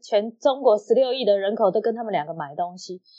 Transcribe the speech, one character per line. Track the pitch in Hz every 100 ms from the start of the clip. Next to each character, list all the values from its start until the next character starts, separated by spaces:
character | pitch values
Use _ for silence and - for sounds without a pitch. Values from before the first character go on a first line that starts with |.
全 | - 208 226 220
中 | 285 262
国 | 269 214
十 | -
六 | 233 254
亿 | 262
的 | 208 202
人 | 196 226
口 | 202
都 | 180
跟 | 233
他 | 226
们 | 226
两 | 175
个 | 160
买 | 165 143
东 | 151 175 185
西， | - 180 _